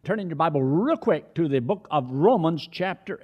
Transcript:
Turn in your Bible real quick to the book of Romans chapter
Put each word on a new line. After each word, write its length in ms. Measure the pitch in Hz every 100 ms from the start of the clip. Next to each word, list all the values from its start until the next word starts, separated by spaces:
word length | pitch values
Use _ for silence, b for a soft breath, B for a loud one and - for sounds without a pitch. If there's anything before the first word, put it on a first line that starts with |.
Turn 160 | - 214
in 80 | 185
your 80 | 151
Bible 260 | 165 147
real 340 | 131 151 254 320
quick 380 | 233 156 -
to 140 | - 165
the 100 | 135
book 300 | 120 202 -
of 180 | 151 127
Romans 600 | 135 160 196 160 160 -
chapter 480 | - 185 175 - 165